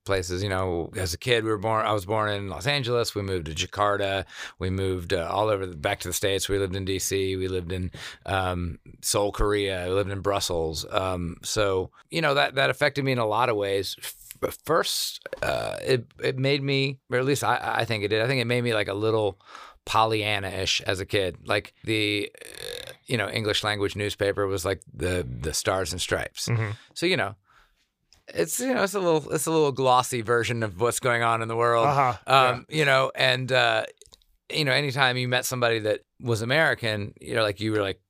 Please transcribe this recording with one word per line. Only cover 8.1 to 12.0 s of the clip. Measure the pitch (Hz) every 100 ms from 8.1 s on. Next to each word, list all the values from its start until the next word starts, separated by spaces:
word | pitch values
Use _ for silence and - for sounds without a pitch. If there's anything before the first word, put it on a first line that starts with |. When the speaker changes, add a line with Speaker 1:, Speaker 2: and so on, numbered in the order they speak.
| - -
Speaker 1:
um, | 95 92 90 87 - - -
Seoul, | - 107 101
Korea. | - 104 104 98 92 90
We |
lived | 95 98
in | 98
Brussels. | 95 98 - 87 80 76 -
Um, | 101 95 90 85 -
so, | - - 101 95 90 -